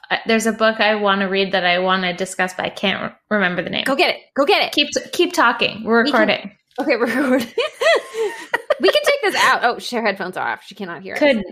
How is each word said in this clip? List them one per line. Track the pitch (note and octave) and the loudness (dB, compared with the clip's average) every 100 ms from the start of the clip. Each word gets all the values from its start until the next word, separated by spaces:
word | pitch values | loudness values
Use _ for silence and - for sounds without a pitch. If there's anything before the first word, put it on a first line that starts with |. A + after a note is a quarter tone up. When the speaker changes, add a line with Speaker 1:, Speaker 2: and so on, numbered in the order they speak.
| - | -6
Speaker 1:
I, | - - | -4 0
there's | A3+ A3 | 0 0
a | |
book | A3 A3 A3 | 2 0 2
I | G#3 | 2
wanna | G#3+ G3+ G3 F#3+ | 2 2 2 0
read | G3 F#3+ | 0 0
that | F#3+ | 0
I | F3 F3+ | 2 2
wanna | F#3 F#3+ F3+ F3+ | 2 0 0 -4
discuss, | F#3 - F3+ | -6 -4 -4
but | - | -4
I | - | -6
can't | - G3 - | -2 -2 -2
re-, | - - - G#3+ | -6 -10 -4 0
remember | F3+ F3+ | 0 -2
the | E3 | -4
name. | C#2 | -2
Speaker 2:
Go | - C#4 | 0 2
get | D4 | 0
it. | - - | -2 -6
Go | - C#4+ | -2 2
get | F4 | 2
it. | - | 2
Speaker 1:
Keep | D4+ D4 | 0 -2
t-, | - - | -2 -6
keep | - F4 | -2 0
talking. | - A#3+ B3 - G3+ | 4 2 2 -2 -4
We're | A3 A#3 | 0 2
Speaker 2:
We | C4 | 2
can | B3 G#3 | 2 2
Speaker 1:
recording. | - - _ _ - | 0 -4 _ _ -6
Speaker 2:
Okay, | C#4 A#3 | -2 0
we're | A#3+ | 0
recording. | A#3+ C4+ B3+ A#3 | 0 0 0 -2
<laughs> | - D5+ - D5+ D5+ - A4 G#4+ A4+ D#4+ - - - | -4 -4 0 2 2 0 -6 -4 -6 -8 -6 -4 0
We | F#4 | 2
can | D5 | 2
take | D5 C#5+ | 2 0
this | G4 B3 | 0 2
out. | G#3+ B3 | 4 4
Oh, | A#3 G#3 | 2 -2
sh-, | - | -6
her | A#3 | -2
headphones | A3 G3 F#3 E3+ | -2 -2 -4 -6
are | A#2+ | -4
off. | A2 | -6
She | - | -10
cannot | G3 F#3 E3 | -14 -12 -12
hear | F#3+ | -10
us. | - | 0
Speaker 1:
Could, | D4 A3+ F3+ | 2 2 -2